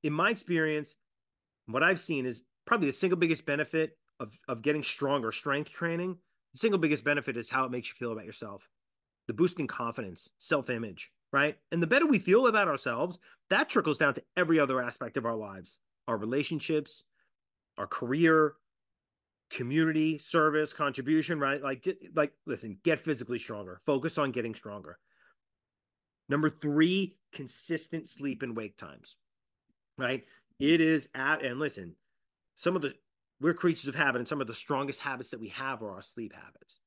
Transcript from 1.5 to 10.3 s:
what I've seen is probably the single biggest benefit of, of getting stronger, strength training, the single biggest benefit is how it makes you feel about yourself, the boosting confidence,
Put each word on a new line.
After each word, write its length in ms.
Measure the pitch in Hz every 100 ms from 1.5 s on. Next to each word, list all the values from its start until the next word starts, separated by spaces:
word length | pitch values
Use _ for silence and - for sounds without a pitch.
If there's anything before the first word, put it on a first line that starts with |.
| _ -
what 160 | 117
I've 160 | 165 185
seen 260 | - 151 127
is 180 | 113 _ _ -
probably 220 | 233 151
the 60 |
single 260 | - 190 175
biggest 260 | 170 156 -
benefit 520 | 143 151 160 160 _ _ _
of, 200 | 113 - -
of 140 | 120
getting 220 | 113 151
stronger, 480 | 143 - 139 143 113
strength 380 | - 151 139 151
training, 480 | - 170 170 180 180 _ _ _
the 60 | -
single 200 | 226 196
biggest 240 | 160 147
benefit 320 | 113 147 135 120
is 140 | 113
how 160 | 131 131
it 60 |
makes 180 | 123 117
you 60 | -
feel 180 | 120
about 120 | 110 107
yourself, 440 | 107 110 98 _ _ _ _ _ _ -
the 60 |
boosting 340 | 107 175 175 139
confidence, 600 | - 117 117 101 87 -